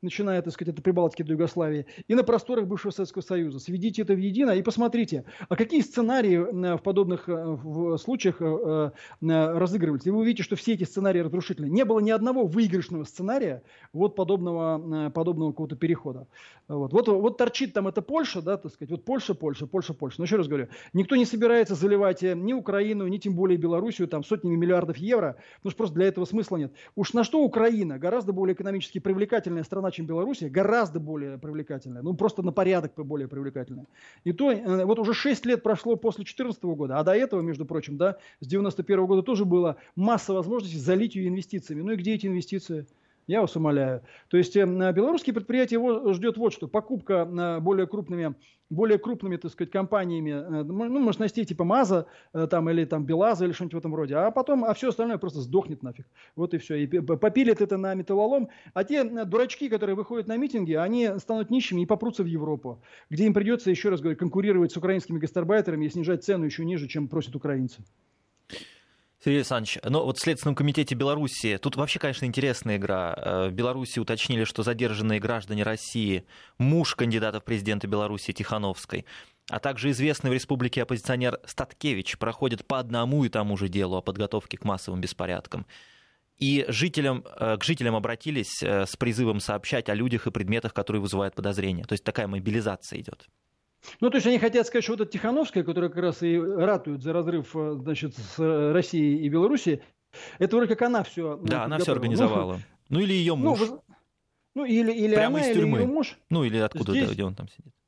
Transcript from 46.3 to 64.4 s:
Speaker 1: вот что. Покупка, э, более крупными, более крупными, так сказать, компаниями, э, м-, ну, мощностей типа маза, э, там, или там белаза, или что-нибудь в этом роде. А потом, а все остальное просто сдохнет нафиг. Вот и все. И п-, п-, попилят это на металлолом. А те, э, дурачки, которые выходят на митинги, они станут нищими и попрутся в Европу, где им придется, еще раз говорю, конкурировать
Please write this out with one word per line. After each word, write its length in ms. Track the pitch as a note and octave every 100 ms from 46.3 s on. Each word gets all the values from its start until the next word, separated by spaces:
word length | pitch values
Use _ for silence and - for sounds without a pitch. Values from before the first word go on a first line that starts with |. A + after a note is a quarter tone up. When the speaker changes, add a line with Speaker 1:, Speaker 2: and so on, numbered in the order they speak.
| A3+
Speaker 1:
вот 160 | A3+
что. 140 | - D3+
Покупка, 600 | G#3+ G#3+ B3 - F#3+ E3+
э, 320 | F3 F3 E3
более 280 | D#3+ G3 F#3
крупными, 480 | G#3 F3 F3 D#3+ C3+ _ _ _
более 300 | D#3 A3 G#3
крупными, 380 | G#3 A#3+ G3 F3
так 140 | E3
сказать, 200 | - F3
компаниями, 580 | G3 F#3+ G#3 F#3 E3+ D#3
э, 320 | D3 D#3+ D#3
м-, 280 | D3 F#3 A#3
ну, 100 | C4
мощностей 440 | B3 F#3 G#3+ -
типа 200 | A3 D#3+
маза, 420 | F3 A3+ A#3 F#3 D#3+ - _
э, 120 | - D#3+
там, 220 | F3 E3
или 160 | E3 D#3
там 180 | D#3
белаза, 420 | C#3 D#3+ G#3 G3+ F3+
или 60 |
что-нибудь 220 | E3+ F3+
в 40 | E3
этом 160 | E3 D#3
роде. 200 | D3 C#3+
А 140 | G3
потом, 340 | A3+ C4 C#4
а 120 | A3+ G#3
все 140 | B3+
остальное 280 | - A#3 G#3
просто 240 | F#3 D3
сдохнет 400 | B2 E3+ G3 D3
нафиг. 240 | B2+ A#2+ - _ - -
Вот 180 | E3+
и 60 | F3
все. 160 | - D3+
И 100 | D3
п-, 160 | F3+
п-, 160 | D3 E3
попилят 440 | A3 A3+ B3 A3
это 160 | G3+ G3
на 180 | F#3+ F#3+
металлолом. 540 | F3 G3+ G#3+ C#4 A#3 - - -
А 80 |
те, 200 | G3+ D4
э, 220 | A#3+ A#3 G#3
дурачки, 440 | G3+ B3 - C#4
которые 260 | G#3+ G#3 F#3+
выходят 320 | G#3 A#3 G#3
на 100 | A3+
митинги, 360 | C#4 A#3+ F3
они 360 | D#3 F3 A#3+ A#3 G3
станут 320 | - A3 G#3+
нищими 320 | B3+ A#3 F3+
и 40 | F3
попрутся 340 | G#3+ A#3 -
в 60 | F3
Европу, 520 | E3 D3+ D3 B2+ A#2 - - _
где 160 | D3+ A3
им 80 |
придется, 380 | G#3 G3+ A#3 G#3+
еще 180 | F#3 G#3
раз 120 | F3+
говорю, 160 | D#3 D#3
конкурировать 540 | F3 F#3